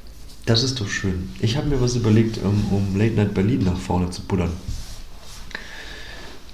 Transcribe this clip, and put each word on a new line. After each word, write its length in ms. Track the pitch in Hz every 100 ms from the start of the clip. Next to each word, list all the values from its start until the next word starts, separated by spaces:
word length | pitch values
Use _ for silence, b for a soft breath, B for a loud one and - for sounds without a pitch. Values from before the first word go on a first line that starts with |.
| - - - -
Das 180 | - 113
ist 160 | 131 -
doch 80 | 101
schön. 420 | - 98 87 - -
Ich 160 | 110 143
hab 100 | 147
mir 140 | 131
was 160 | 120 113
überlegt, 420 | 110 110 110 -
um, 220 | 95 104 101
um 280 | 101 98 95
Late 160 | 113
Night 180 | 104 95
Berlin 320 | 95 98 92
nach 140 | 90 87
vorne 320 | - 90 87
zu 120 | -
buddern. 280 | - 92 82 82 - - - - - - B B B B B B B B B B B B B